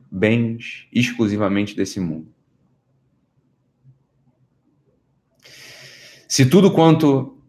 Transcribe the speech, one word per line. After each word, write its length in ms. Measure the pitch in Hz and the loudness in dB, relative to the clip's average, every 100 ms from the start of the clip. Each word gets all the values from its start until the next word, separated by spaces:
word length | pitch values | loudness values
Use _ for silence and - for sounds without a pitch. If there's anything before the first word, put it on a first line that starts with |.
| _ | _
bens 760 | 92 107 117 117 117 - - - | -2 0 0 -2 -6 -14 -20 -8
exclusivamente 800 | 117 123 - 107 104 98 101 104 - | -4 -4 -2 -2 -2 -2 -2 -4 -6
desse 240 | 95 101 | -8 -6
mundo. 320 | 85 78 80 _ _ _ _ _ _ _ _ _ _ _ _ _ _ _ 135 _ _ _ _ _ _ _ _ _ _ _ _ _ _ _ _ - - - - - - - - | -8 -8 -14 _ _ _ _ _ _ _ _ _ _ _ _ _ _ _ _ _ _ _ _ _ _ _ _ _ _ _ _ _ _ _ _ -20 -20 -20 -20 -20 -20 -20 -6
Se 200 | - 131 | 0 4
tudo 240 | 180 190 | 4 4
quanto 680 | 170 160 156 151 135 131 - | 4 4 4 2 0 -4 -14